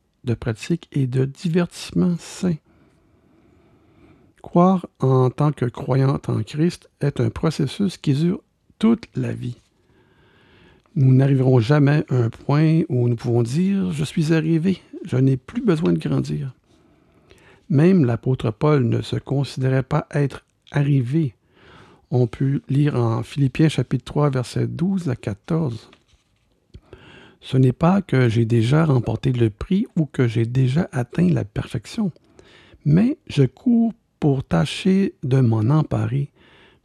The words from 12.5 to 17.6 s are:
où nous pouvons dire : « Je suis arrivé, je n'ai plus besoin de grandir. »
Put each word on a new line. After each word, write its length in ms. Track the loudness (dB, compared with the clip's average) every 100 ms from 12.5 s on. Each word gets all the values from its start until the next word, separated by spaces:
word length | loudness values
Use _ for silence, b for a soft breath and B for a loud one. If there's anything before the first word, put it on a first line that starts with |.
| 2 2 2 0
où 220 | 0 0
nous 60 | -2
pouvons 260 | 0 0
dire : « 480 | 0 0 0 0 -2
Je 120 | -4 -4
suis 280 | -2 0
arrivé, 480 | 0 2 0 0 -4 -6 -16 -4
je 120 | 0
n'ai 180 | 2 2
plus 260 | -4 -4
besoin 300 | 0 0 2
de 80 | 0
grandir. » 540 | 0 -2 -2 -6 -8 -12 _ b b b b b b b b b